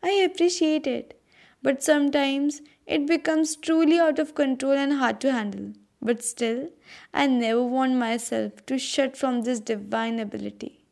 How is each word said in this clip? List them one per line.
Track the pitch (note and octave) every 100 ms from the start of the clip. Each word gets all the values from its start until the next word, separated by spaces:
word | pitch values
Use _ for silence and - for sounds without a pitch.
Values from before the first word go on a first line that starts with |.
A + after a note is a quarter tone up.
I | E4
appreciate | G4+ F#4 F#4 F4 F4 D#4+ D#4 D4
it. | A#3+ - - _ _ - _
But | C4 C4+
sometimes | - D4 C#4+ C#4+ C#4 C#4 C#4+ D4 - _ -
it | D#4+ C#4+
becomes | E4 D#4+ D#4+ D#4 -
truly | - D#4+ D#4+ E4+
out | E4 D4
of | D4+
control | - C#4 C4 C4+
and | C#4 C#4
hard | C#4+ B3 G#3+
to | C4
handle. | B3 G#3 G3 G3+ G#3 _ _
But | A3 A#3
still, | - - A#3 A#3 D4+ - _ - -
I | - C#4
never | B3+ A#3 A3+
want | B3 B3+ C4
myself | B3+ A#3 A#3 A#3 A3+ G#3+ - -
to | C4+
shut | B3 - C4+ C4+
from | C4 B3
this | A3+ B3
divine | G#3+ A3 G3+ A3+ A3+ A3+
ability. | G#3+ - G3+ - - - _